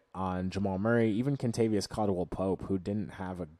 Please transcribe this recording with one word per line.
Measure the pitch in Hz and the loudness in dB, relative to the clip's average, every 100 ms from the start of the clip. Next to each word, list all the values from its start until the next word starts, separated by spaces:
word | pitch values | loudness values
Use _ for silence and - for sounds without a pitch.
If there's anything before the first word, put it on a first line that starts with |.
| _ | _
on | - 95 92 92 | -6 -2 -2 -2
Jamal | 98 98 95 | -2 -2 0
Murray, | 110 120 113 | 2 4 4
even | 104 131 139 | 2 0 0
Kentavious | 123 113 113 104 - | -2 2 2 2 0
Caldwell-Pope, | - 104 90 87 - 95 90 | 0 0 2 -2 -2 0 0
who | - 95 | 0 -2
didn't | 87 104 92 | 0 -2 -4
have | - 92 90 | -6 -8 -6
a | 80 80 | -8 -10